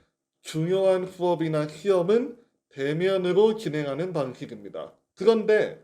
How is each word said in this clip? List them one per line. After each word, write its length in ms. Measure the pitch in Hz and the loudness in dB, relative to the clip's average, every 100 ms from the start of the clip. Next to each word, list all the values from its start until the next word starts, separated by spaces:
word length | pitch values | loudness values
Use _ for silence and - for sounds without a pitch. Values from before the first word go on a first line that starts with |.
| _ _ _ _ | _ _ _ _
중요한 640 | - 156 160 190 190 185 180 | -10 -4 -2 2 2 2 -2
수업이나 600 | - 175 170 160 156 151 | -2 0 0 0 -2 -4
시험은 720 | - 202 185 170 226 277 - _ _ _ | -6 0 2 4 2 0 -10 _ _ _
대면으로 880 | - 139 151 190 190 180 175 220 214 | -6 -4 0 0 0 2 4 4 2
진행하는 560 | 165 151 143 135 185 | -4 -4 -4 -6 -4
방식입니다. 800 | 165 131 123 139 113 101 82 73 _ _ _ | -4 -6 -8 -14 -14 -14 -12 -14 _ _ _
그런데 680 | - 220 202 214 120 - | 2 4 4 2 2 -6